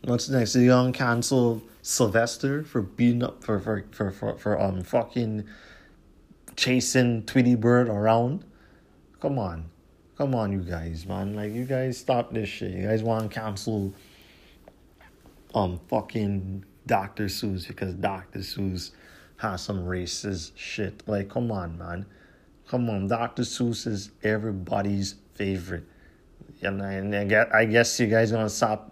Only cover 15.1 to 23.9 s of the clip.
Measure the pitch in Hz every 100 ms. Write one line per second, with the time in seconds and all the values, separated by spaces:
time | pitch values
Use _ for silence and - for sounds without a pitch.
15.1 | _ - - _ 117 92 90 - 120 -
16.1 | 117 101 98 92 98 - _ - 104 98
17.1 | - 101 - 107 92 87 - 95 92 98
18.1 | 95 - - 95 - 95 92 - - -
19.1 | - - - 107 92 - 98 90 92 87
20.1 | - 104 90 - - - - 98 - -
21.1 | 101 98 - 120 101 87 85 85 87 98
22.1 | - - _ _ _ - 127 120 101 98
23.1 | 117 117 - 120 - 120 113 120